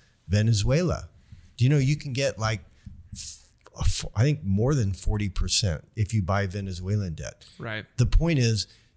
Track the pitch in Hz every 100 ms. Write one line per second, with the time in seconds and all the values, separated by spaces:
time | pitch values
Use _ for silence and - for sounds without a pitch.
0 | _ _ - 104 110 107 110 151 175 -
1 | - - - - - - 123 147 131 151
2 | 143 127 139 117 110 110 - _ - -
3 | - - - - - _ - - - -
4 | - - 143 151 98 98 123 147 98 92
5 | - 104 104 - 90 - 98 76 - -
6 | 101 110 87 98 98 101 98 87 92 104
7 | 98 156 71 - - - 113 107 - -
8 | 113 - 165 147 117 107 - - _